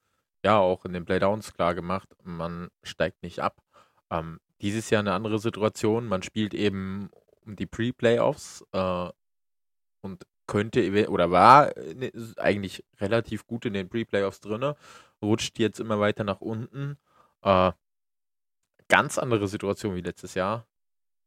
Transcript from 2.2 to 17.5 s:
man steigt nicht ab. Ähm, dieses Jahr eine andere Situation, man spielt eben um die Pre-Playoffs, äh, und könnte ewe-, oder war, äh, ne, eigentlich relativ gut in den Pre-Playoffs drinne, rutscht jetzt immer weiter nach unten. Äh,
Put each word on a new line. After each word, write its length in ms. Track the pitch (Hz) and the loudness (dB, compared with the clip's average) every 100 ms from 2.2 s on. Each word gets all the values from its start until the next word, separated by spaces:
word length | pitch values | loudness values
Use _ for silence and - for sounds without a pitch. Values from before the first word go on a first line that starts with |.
man 460 | 92 85 85 87 87 _ | -12 -8 -8 -8 -14 _
steigt 400 | - - 82 - | -12 -4 -4 -4
nicht 160 | 87 - | -14 -6
ab. 200 | 80 - _ _ _ _ - | -6 -6 _ _ _ _ -8
Ähm, 280 | 82 80 82 _ _ | -6 -6 -12 _ _
dieses 280 | 101 110 - | -4 -4 0
Jahr 120 | 107 | 0
eine 120 | 101 | 2
andere 260 | 92 110 107 | -2 -2 -2
Situation, 680 | 110 98 104 - 107 110 120 | -2 -2 -2 0 0 0 -2
man 160 | 95 | -4
spielt 300 | 92 110 104 | -4 -4 -4
eben 560 | - 104 95 95 98 98 - _ _ - | 0 -2 -2 -6 -8 -10 -16 _ _ -16
um 100 | 98 | -10
die 100 | 95 | -10
Pre-Playoffs, 1000 | - 117 - 117 117 117 147 - - - | -4 -6 0 2 4 2 -2 -8 -20 -8
äh, 360 | 95 92 90 90 - _ _ _ _ _ _ _ _ | -4 -2 -2 -6 -10 _ _ _ _ _ _ _ _
und 240 | 95 90 - _ - | -16 -16 -20 _ -4
könnte 340 | 104 110 127 | -2 0 0
ewe-, 280 | 92 101 107 | 2 2 2
oder 220 | 92 85 | 2 4
war, 440 | 90 107 139 143 - | 8 10 10 8 0
äh, 160 | 69 80 | -10 -10
ne, 160 | 131 - 113 - | -10 -10 -14 -4
eigentlich 460 | - 101 95 - - - | 0 0 -2 -10 -18 -8
relativ 480 | 98 117 110 107 - | -2 -2 -2 -8 -8
gut 180 | 117 120 | -8 -6
in 80 | |
den 160 | 101 92 | -6 -6
Pre-Playoffs 520 | 117 110 101 98 - | -6 -2 -2 -2 -4
drinne, 340 | 101 107 139 147 - - - _ | -8 -6 -4 -6 -12 -20 -20 _
rutscht 380 | 104 110 - - | -2 0 -2 -2
jetzt 200 | 110 - | -2 -2
immer 200 | 110 107 | -4 0
weiter 240 | 104 - | 0 0
nach 180 | 104 95 | -4 -6
unten. 560 | - 110 123 135 143 143 _ _ _ _ | -6 -8 -8 -10 -10 -10 _ _ _ _
Äh, 280 | 98 | 2